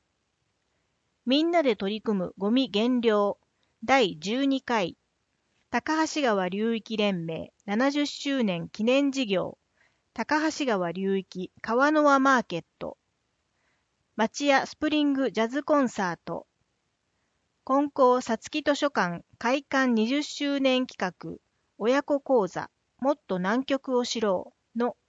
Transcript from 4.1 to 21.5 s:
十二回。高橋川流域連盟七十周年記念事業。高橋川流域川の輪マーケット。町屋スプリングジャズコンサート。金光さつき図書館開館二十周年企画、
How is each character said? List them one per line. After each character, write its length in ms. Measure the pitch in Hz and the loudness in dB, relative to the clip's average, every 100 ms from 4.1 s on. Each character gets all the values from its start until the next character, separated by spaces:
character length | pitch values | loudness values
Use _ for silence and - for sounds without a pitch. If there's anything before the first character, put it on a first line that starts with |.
| 160 | -2
十 240 | 175 247 | -4 -2
二 180 | 277 269 | 0 -2
回。 360 | - 233 175 - _ _ _ _ _ _ _ | -2 -2 -2 -6 _ _ _ _ _ _ _
高 360 | 240 - 311 311 | -6 -2 0 0
橋 160 | 311 | 0
川 280 | 262 202 180 | 0 0 0
流 260 | 196 226 226 | -2 -2 -2
域 220 | - 214 | -4 -2
連 280 | 208 180 165 | 0 0 -4
盟 280 | 160 - _ - | -8 -10 _ -4
七 260 | 214 277 | 0 0
十 140 | 285 285 | 0 -2
周 380 | - 285 269 | -4 -4 0
年 240 | 214 170 170 | 0 -2 -6
記 160 | - | -2
念 300 | 220 269 285 | 2 2 2
事 120 | 269 226 | 0 -2
業。 320 | 185 165 - _ _ _ _ _ | -2 -2 -8 _ _ _ _ _
高 280 | - 220 302 311 | -10 -2 0 0
橋 140 | - 269 | -2 -2
川 260 | 202 175 | 0 -2
流 260 | 175 190 196 | -2 -2 -2
域 320 | 185 180 180 - | -4 -10 -12 -12
川 300 | - 240 285 | -4 2 4
の 120 | 302 | 4
輪 160 | 294 277 | 4 6
マ 200 | 269 254 | 6 4
ー 40 | |
ケ 140 | - 170 | 2 -8
ッ 60 | - _ | -10 _
ト。 200 | - - _ _ _ _ _ _ _ _ _ _ _ - | -12 -12 _ _ _ _ _ _ _ _ _ _ _ -2
町 300 | 220 - 285 | -2 0 2
屋 180 | 269 - | 2 0
ス 100 | - | -4
プ 140 | 302 | 0
リ 120 | 302 | 2
ン 120 | 294 | 2
グ 180 | 269 262 | 2 0
ジ 100 | 190 | 0
ャ 60 | 226 | 0
ズ 160 | 269 | -2
コ 160 | 285 294 | 0 2
ン 80 | 247 | 2
サ 240 | - 185 | -2 -4
ー 80 | 165 - | -4 -8
ト。 200 | 165 - _ _ _ _ _ _ _ _ _ _ _ | -12 -12 _ _ _ _ _ _ _ _ _ _ _
金 240 | - 269 294 | -2 0 0
光 340 | - 247 247 | 4 4 4
さ 160 | - 226 | 0 -4
つ 140 | - | -4
き 100 | 302 | -4
図 140 | 294 285 | -2 0
書 140 | 294 | 0
館 340 | - 180 170 - _ | 0 -2 -4 -12 _
開 260 | 233 285 | -2 -2
館 300 | - 269 262 | -2 0 2
二 160 | 226 220 | 2 2
十 140 | 277 | -2
周 360 | 285 - 285 277 | -4 -4 -2 0
年 260 | 269 254 254 | 2 0 -2
企 120 | - | -6
画、 400 | 190 - 160 170 _ | -8 -6 -14 -14 _